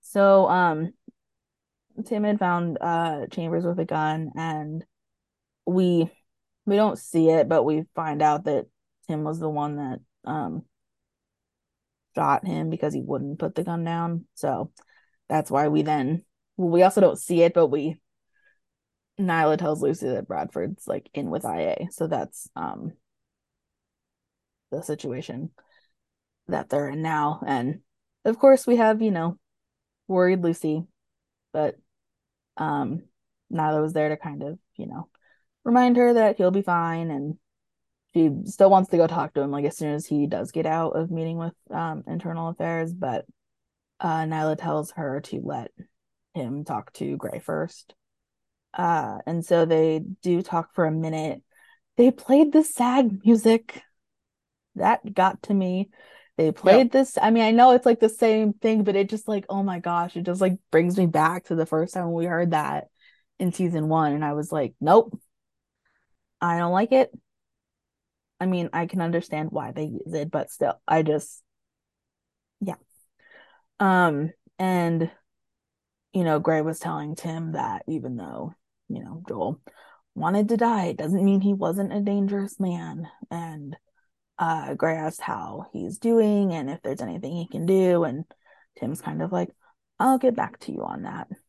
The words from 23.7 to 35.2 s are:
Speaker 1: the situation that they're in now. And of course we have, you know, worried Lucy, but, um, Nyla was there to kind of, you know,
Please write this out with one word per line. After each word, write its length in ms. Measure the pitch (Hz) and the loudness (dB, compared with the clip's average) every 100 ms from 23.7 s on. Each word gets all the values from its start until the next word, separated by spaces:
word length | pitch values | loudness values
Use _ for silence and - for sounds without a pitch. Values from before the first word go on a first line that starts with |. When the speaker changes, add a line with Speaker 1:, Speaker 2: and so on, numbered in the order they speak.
| _ _ _ _ _ _ _ _ _ _ | _ _ _ _ _ _ _ _ _ _
Speaker 1:
the 100 | 139 | -10
situation 680 | - 147 - 127 - 123 160 _ _ _ _ _ _ _ _ _ - | -8 -8 -8 -10 -10 -12 -12 _ _ _ _ _ _ _ _ _ -8
that 220 | 87 - | -6 -2
they're 200 | 143 143 | -4 -4
in 120 | 143 | -6
now. 400 | 160 156 147 156 147 | -4 -2 -2 -4 -4
And 360 | 135 123 160 _ _ _ _ | -2 -2 -8 _ _ _ _
of 160 | - 233 | -4 4
course 260 | 277 262 - | 6 6 4
we 120 | 240 | 4
have, 240 | 220 220 | 4 4
you 100 | 220 | 0
know, 260 | 180 165 185 _ _ _ _ _ _ - | 0 -2 -6 _ _ _ _ _ _ -2
worried 340 | 185 180 190 | 2 4 4
Lucy, 440 | 170 165 160 156 170 _ _ _ _ _ _ | 0 -2 -2 -4 -6 _ _ _ _ _ _
but, 220 | 156 151 - _ _ _ _ _ _ _ - | -4 -4 -4 _ _ _ _ _ _ _ -6
um, 460 | 156 147 135 170 - _ _ _ _ | -4 -2 -4 -6 -10 _ _ _ _
Nyla 300 | 170 156 156 | -4 -2 0
was 120 | 156 | 0
there 160 | 160 151 | 0 -2
to 80 | 151 | -2
kind 240 | 160 143 | -8 -10
of, 160 | 139 175 _ - | -12 -14 _ -16
you 120 | - | -14
know, 220 | - - _ | -12 -16 _